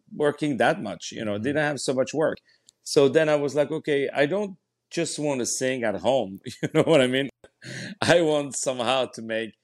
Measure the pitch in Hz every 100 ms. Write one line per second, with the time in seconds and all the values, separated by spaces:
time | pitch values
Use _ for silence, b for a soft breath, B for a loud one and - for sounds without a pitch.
0 | _ - 147 135 151 120 120 175 107 87
1 | - 117 110 104 120 147 151 139 - 127
2 | 127 143 156 - _ b b b - 156
3 | 139 156 156 147 143 135 139 156 151 143
4 | 135 - 147 190 208 190 _ _ _ -
5 | 165 - 147 135 113 - 131 131 113 98
6 | 98 135 98 95 - - 156 156 139 156
7 | 127 131 139 - - _ B B B B
8 | - 170 160 151 143 - - 127 117 131
9 | 123 - 113 113 113 -